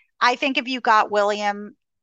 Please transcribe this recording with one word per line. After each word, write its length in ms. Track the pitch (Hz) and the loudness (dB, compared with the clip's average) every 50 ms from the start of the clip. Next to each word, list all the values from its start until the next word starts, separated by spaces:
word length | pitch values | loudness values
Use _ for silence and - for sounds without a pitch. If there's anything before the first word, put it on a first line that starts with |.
| _ _ _ _ | _ _ _ _
I 140 | 226 247 254 | 2 2 2
think 220 | - 311 277 262 | 0 -2 -2 -2
if 100 | 294 247 | -2 -4
you 140 | 247 262 254 | -4 -8 -2
got 300 | - 240 220 214 202 214 | 0 2 4 4 2 2
William 640 | 202 208 202 202 208 208 208 208 202 202 208 208 - _ _ _ _ _ | 0 0 0 0 0 -2 -2 -4 -4 -6 -12 -16 -18 _ _ _ _ _